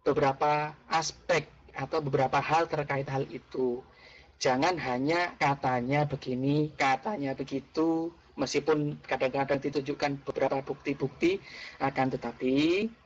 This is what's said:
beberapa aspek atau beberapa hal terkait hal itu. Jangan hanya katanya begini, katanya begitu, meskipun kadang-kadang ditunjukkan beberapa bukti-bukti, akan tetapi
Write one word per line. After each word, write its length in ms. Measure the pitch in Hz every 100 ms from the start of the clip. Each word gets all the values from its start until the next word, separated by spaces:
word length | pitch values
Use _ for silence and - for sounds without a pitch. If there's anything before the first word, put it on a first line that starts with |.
| -
beberapa 640 | 143 139 135 151 147 151 156 -
aspek 640 | - 160 - - 170 143 - -
atau 240 | - 135 160
beberapa 400 | 143 135 131 143
hal 320 | 135 156 165
terkait 400 | 151 143 139 139
hal 160 | 135 135
itu. 480 | 131 - - 127 120 - - - - - _
Jangan 400 | 143 127 160 175
hanya 560 | 131 123 139 170 - -
katanya 640 | 151 143 135 127 120 143 147
begini, 640 | 143 147 127 135 147 151 -
katanya 560 | 139 131 220 208 139
begitu, 800 | 131 135 135 135 - 165 165 165 - - -
meskipun 640 | 135 147 143 156 147 151
kadang-kadang 560 | - 131 131 135 139 139
ditunjukkan 640 | 147 147 135 143 147 139
beberapa 400 | - - 135 135
bukti-bukti, 800 | 135 139 - 139 135 - 170 196 - - - -
akan 320 | 135 139 131
tetapi 720 | 127 120 - 127 135 156 180 220 -